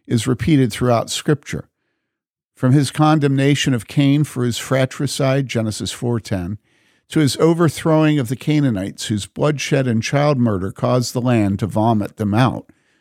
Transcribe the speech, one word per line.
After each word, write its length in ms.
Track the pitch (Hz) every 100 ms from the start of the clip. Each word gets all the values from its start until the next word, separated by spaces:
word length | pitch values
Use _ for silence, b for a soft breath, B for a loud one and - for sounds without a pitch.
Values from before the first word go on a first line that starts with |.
| -
is 220 | 123 127
repeated 460 | 127 - 147 127
throughout 360 | - 123 113 -
Scripture. 600 | - - 143 - - - _ _ _ _ _ _ _ _ _
From 180 | 131
his 180 | 143 135
condemnation 840 | - 156 156 143 135 139 143 -
of 140 | 123 -
Cain 380 | - 143 143 151
for 180 | -
his 140 | 123 113
fratricide, 880 | - 131 131 - 143 - 135 135 131
Genesis 440 | 117 110 104 95
four 280 | - 123 117
ten, 380 | - 98 87 104 _ _ _ _ _
to 100 | 160
his 180 | 143 -
overthrowing 840 | 160 170 165 - 165 156 156 151
of 80 | 117
the 80 | 127
Canaanites 720 | - 151 143 101 98 - -
whose 220 | 107 -
bloodshed 600 | - 147 143 - 143 127
and 160 | 113
child 360 | 117 139 147 139
murder 320 | 120 98 95
caused 420 | - 123 127 120
the 80 | 127
land 380 | 120 120 101 98
to 80 | 104
vomit 500 | 107 113 110 98 -
them 160 | 104
out, 360 | 104 127 57 - b b b